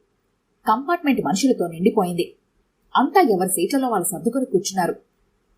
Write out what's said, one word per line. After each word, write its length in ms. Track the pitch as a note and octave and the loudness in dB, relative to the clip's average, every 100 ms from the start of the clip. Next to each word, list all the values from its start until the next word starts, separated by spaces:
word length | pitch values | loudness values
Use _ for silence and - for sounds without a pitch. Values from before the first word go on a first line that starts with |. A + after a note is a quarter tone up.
| _ _ _ _ _ _ - | _ _ _ _ _ _ 0
కంపార్ట్‌మెంట్ 520 | A3 C#4+ F4 D4+ A3 | 0 0 0 0 0
మనుషులతో 460 | C#3+ F#3+ C4+ G3+ E3+ | 0 0 2 0 -2
నిండిపోయింది. 680 | E3 F#3+ G#3+ F3+ E3+ - - _ _ _ _ _ - | 0 0 2 0 -2 -6 -10 _ _ _ _ _ 0
అంతా 240 | C4+ F#4+ | 2 4
ఎవరి 280 | D#4 F#3+ F#3 | 4 2 0
సీట్లలో 400 | - F#3+ C#4 B3+ | -2 -2 0 0
వాళ్ళు 200 | A3 - | -2 -2
సర్దుకొని 360 | C4+ A3+ C4 | -4 -4 -2
కూర్చున్నారు. 520 | B3+ F#3 - F#3+ E3+ - _ _ _ _ _ | 0 -2 -2 -2 -2 -4 _ _ _ _ _